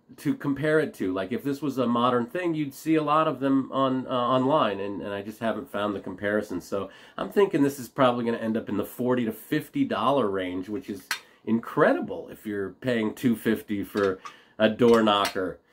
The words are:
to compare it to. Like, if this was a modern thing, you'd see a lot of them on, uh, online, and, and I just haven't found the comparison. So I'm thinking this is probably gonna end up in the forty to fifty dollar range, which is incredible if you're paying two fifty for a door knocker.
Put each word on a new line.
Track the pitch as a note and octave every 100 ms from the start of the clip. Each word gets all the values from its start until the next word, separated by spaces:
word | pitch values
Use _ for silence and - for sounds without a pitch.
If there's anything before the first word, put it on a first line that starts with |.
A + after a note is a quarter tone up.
| - -
to | D3
compare | C3+ C#3+ C3+ D3+ D#3
it | C#3+ -
to. | G2
Like, | F#2 F#2+
if | A#2
this | C#3 C#3
was | D3 B2+
a | A#2+
modern | A#2+ B2 B2 A#2
thing, | F3 F3 D#3
you'd | C#3+
see | - D#3 D#3+
a |
lot | D3+ D#3 D#3
of | C3+
them | C3+ C3+ B2+
on, | C3+ C3+ C3 B2
uh, |
online, | B2+ A#2+ B2+ C3 D3+ A2+ G2
and, | G2+ G2+
and | G#2
I | G2+
just | G2+ G#2+
haven't | A2+ G#2+ F#2
found | G2+ G#2
the | F#2+
comparison. | G2 F2+ G2+ G#2 G2+ F2+
So | - G2 F#2 - - -
I'm | F#3+
thinking | G#3 G3 D#3+
this | C#3 C3+
is | A#2
probably | - C3 A#2+ A#2
gonna | A2+
end | A2+ A2
up | -
in | G2+
the |
forty | G2 - B2 B2+ A2
to |
fifty | - - D#3 D#3 C#3+ C3
dollar | G2+ A#2 C#3 G#2+
range, | F#2+ F#2 F#2 F#2
which | G#2 -
is | G2 - - - _ -
incredible | A2+ - - F3+ F4 G#2+ F2 -
if | G2 G#2+
you're | G2+ F#2+ -
paying | B2+ A#2 G#2+
two | - C3 G#2+
fifty | A#2 G#2 - G2+
for | F#2 G#2 G2 F#2 - - _ -
a | A2
door | A2 A#2+ A#2
knocker. | A2 G2+ G2 G2+ F#2 - _